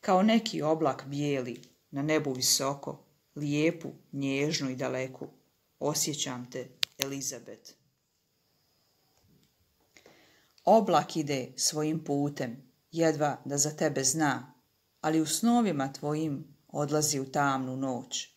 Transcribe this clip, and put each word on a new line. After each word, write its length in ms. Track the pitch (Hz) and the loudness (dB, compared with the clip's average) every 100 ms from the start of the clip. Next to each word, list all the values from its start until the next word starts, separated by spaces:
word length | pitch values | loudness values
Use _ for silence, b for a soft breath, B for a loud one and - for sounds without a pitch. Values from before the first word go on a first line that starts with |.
| - | 4
Kao 180 | 185 | 6
neki 380 | 214 226 220 160 | 6 4 2 -2
oblak 440 | 147 160 156 127 139 | 0 2 2 0 -6
bijeli, 540 | 143 147 139 123 117 - _ _ | -2 0 0 -2 -8 -14 _ _
na 100 | 139 | -4
nebu 320 | 147 156 147 | 2 2 0
visoko, 720 | 127 123 - 135 147 - 139 _ _ _ - | -2 0 0 0 -4 -8 -14 _ _ _ -8
lijepu, 540 | 147 147 151 170 139 - _ | -2 2 2 0 -10 -14 _
nježnu 580 | 143 139 135 147 143 135 | -6 -2 0 0 -2 -4
i 60 | 127 | -4
daleku, 520 | 131 131 131 127 - _ _ _ _ _ | -4 -4 -6 -10 -16 _ _ _ _ _
osjećam 720 | 143 147 - 147 139 123 123 | -4 -2 -4 -4 -6 -6 -10
te, 160 | - 127 - - _ | -10 -12 -8 -10 _
Elizabeth. 760 | 135 139 127 123 110 107 - - _ _ _ _ _ _ _ _ _ _ _ _ _ _ _ _ _ _ _ _ _ - b b b b b b - | -4 -4 -8 -10 -14 -18 -20 -20 _ _ _ _ _ _ _ _ _ _ _ _ _ _ _ _ _ _ _ _ _ -20 b b b b b b 6
Oblak 500 | 220 196 160 147 170 | 6 8 2 2 -4
ide 380 | 143 139 123 - | -2 -2 -4 -2
svojim 480 | - 151 151 160 | -2 0 -2 -2
putem, 540 | 160 143 143 143 131 113 - _ _ | -2 -2 -2 -2 -8 -8 -18 _ _
jedva 500 | 165 165 147 147 131 - | 0 2 2 0 -2 -6
da 120 | 143 | -2
za 140 | 147 | -2
tebe 320 | 151 156 139 | 0 0 2
zna, 500 | 135 160 151 123 123 - _ _ _ _ | 0 2 2 0 -4 -20 _ _ _ _
ali 200 | 156 160 | 0 2
u 40 | 156 | 2
snovima 680 | - 226 240 220 151 135 | 2 4 4 4 2 -2
tvojim 640 | 143 147 151 160 139 - - _ | -2 -2 0 -2 -4 -8 -20 _
odlazi 520 | 147 147 151 151 143 | -2 0 2 2 0
u 120 | 135 | -2
tamnu 460 | 143 143 135 127 131 | 0 2 2 -2 -4
noć. 520 | 135 123 127 - - | -2 -4 -6 -10 -10